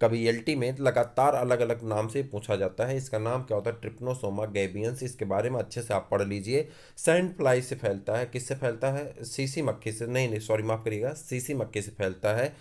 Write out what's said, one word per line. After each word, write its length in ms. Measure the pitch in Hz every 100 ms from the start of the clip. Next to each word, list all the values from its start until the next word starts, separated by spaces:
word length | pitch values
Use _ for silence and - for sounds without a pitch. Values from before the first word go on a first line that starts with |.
कभी 260 | 117 117 113
एलटी 280 | 117 113 143
में, 220 | 120 131
लगातार 580 | 135 123 120 - 143 127
अलग-अलग 480 | 123 120 117 117
नाम 240 | 113 107 110
से 160 | 135
पूछा 320 | 135 104 - 101
जाता 300 | 95 - 120
है। 120 | 135
इसका 200 | 131 107
नाम 260 | 110 127
क्या 140 | 131 104
होता 140 | 104
है? 80 | 110
Trypanosoma 640 | 110 - 123 127 104 101 107
gambians। 560 | 101 95 101 113 123
इसके 220 | 127 - 98
बारे 240 | 98 117
में 100 | 123
अच्छे 220 | - -
से 120 | 120
आप 140 | 98 -
पढ़ 100 | 104
लीजिए। 480 | 101 101 101 135 151 - - -
सैंड 380 | - 170 180 -
फ्लाई 260 | 139 127
से 140 | 127 131
फैलता 420 | 107 98 98 113
है, 80 | 123
किससे 300 | 123 - 131
फैलता 360 | 127 113 135
है? 320 | 139 143 -
सीसी 380 | 113 - 135 165
मक्खी 300 | 131 104 113
से, 160 | 107 117
नहीं, 220 | 127 127
नहीं, 100 | 107
सॉरी, 240 | 110 110
माफ़ 200 | 110 110
करिएगा, 300 | 113 107 123
सीसी 400 | 156 - 127 127
मक्खी 280 | 139 107 107
से 100 | 98
फैलता 420 | - 95 90 104
है। 220 | 110 143 -